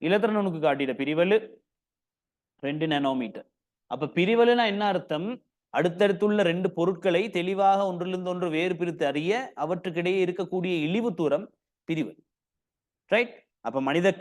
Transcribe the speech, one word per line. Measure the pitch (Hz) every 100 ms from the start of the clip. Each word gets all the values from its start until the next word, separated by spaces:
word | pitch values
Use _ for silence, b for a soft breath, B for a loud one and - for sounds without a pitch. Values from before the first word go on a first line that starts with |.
இலத்திரன் | 156 208 220 214
நுணுக்கு | 196 160
காட்டின | 151 139 135
பிரிவலு | 127 139 156 175 214 - - _ _ _ _ _ _ _ _ _ _
ரெண்டு | 139 151 160
நானோமீட்டர். | 147 139 131 113 - - _ _ _ -
அப்ப | - 147 170
பிரிவலுனா | 185 233 240 240 226
என்ன | 202 208
அர்த்தம்? | 180 - 151 185 247 _ _ _
அடுத்தடுத்துள்ள | 127 170 170 202 180 208 208
ரெண்டு | 180 170 185
பொருட்களை | - 170 180 196 170 220
தெளிவாக | 185 175 190 196 196 196
ஒன்றிலிருந்து | 175 180 185 180
ஒன்று | 180 175
வேறு | 156 175 175
பிரித்து | 170 156 147
அறிய | 143 160 226 262 -
அவற்றுக்கிடையே | 151 175 185 165 175 190
இருக்கக்கூடிய | 180 180 180 185 180 175
இழிவு | 151 196 233
தூரம் | 170 156 143 208 _ _ _ -
பிரிவு. | 165 113 82 _ _ _ _ _ _ _ _ _
ரைட்? | 208 240 - _ _
அப்ப | 113 127
மனித | 135 156 185 190